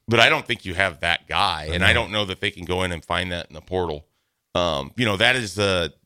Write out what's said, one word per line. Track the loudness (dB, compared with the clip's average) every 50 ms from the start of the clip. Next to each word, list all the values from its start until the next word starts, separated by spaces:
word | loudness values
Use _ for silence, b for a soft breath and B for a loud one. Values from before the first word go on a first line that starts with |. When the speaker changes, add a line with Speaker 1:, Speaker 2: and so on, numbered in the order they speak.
| _ 0
Speaker 1:
but | 4 6
I | 6 6
don't | 4 2 -2
think | -4 -6 -6 -6
you | -6 -2
have | 0 0 -2 -2 -2
that | -2 -2 -2 -2 _ -4
guy, | -2 0 0 0 0 -4 -4 -4
Speaker 2:
I | -2
Speaker 1:
and | 2 4
I | 4 4
Speaker 2:
know. | 2 0
Speaker 1:
don't | -2 -2
know | -4 -4
that | -4 -4 -4
they | -6 -6
can | -6 -6 -6
go | -4 -2 -2 -2
in | -2
and | -4 -6 -6
find | -4 -4 -2 -2 -4
that | -6 -8 -8 -12
in | -16
the | -18
portal. | -10 -4 -2 -2 -2 -2 -4 -6 -10 _ _ _ _ _ _ _ _ _ -2
Um, | 0 0 0 0 -2 -4 -6 -4
you | -2 0
know, | 0 2 2
that | 2 2 2
is | 2 -2 -4 -2
the, | 0 0 2 2 0 0 -2 -6 _ _